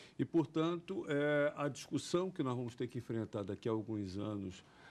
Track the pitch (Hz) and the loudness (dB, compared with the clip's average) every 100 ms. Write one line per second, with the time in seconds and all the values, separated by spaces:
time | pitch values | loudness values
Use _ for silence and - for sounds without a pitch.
0 | - - 135 165 147 160 160 175 - 196 | -16 -4 2 4 2 2 0 0 -4 -6
1 | - 143 147 147 147 147 143 127 - 143 | 0 2 4 6 4 2 -2 -2 -4 -4
2 | - 175 185 185 135 123 123 - 120 123 | 0 0 0 0 0 0 -2 -4 -4 -4
3 | - 113 104 107 98 98 120 110 107 107 | -4 -2 -2 -2 -4 -2 0 0 0 -2
4 | 98 95 107 101 98 - - - - | -2 -4 -4 -4 -6 -8 -16 -20 -20